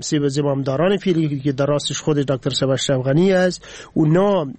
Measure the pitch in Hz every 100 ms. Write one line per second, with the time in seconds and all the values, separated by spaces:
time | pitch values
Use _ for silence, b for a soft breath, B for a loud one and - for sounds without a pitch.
0 | - 156 143 135 143 135 135 135 180 202
1 | 202 165 156 143 135 131 139 147 - 143
2 | - 147 139 135 143 127 135 131 - 131
3 | 127 147 190 185 185 175 - - - -
4 | 156 170 202 196 139